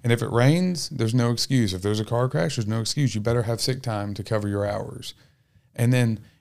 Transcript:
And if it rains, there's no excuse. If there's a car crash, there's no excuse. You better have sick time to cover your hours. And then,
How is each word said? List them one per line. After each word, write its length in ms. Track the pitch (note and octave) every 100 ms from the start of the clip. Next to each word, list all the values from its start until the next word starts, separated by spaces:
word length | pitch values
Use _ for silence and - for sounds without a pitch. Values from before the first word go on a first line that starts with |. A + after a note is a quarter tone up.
And 80 | A#2+
if 100 | A#2
it 80 | A2+
rains, 600 | A2+ C3 E3 F3+ E3+ -
there's 240 | C3+ A2+
no 180 | B2 A#2+
excuse. 420 | A#2 - C3 G#2+
If 80 | F#2
there's 200 | G2+ G#2+
a 40 | G#2+
car 220 | A#2 B2+
crash, 300 | D3 E3 B2+
there's 100 | G#2
no 140 | A2+
excuse. 340 | A2 - C3+ G#2+
You 60 |
better 220 | G#2+ A#2+
have 180 | A2+ A2+
sick 200 | - C3
time 320 | A#2+ G#2 G#2 G2+
to 80 | G2
cover 240 | A2 G#2
your 200 | G2+ G2+
hours. 440 | G2+ - - - - _ _ _ _ _
And 200 | - A#2+
then, 260 | B2+ A#2+ G#2+ - _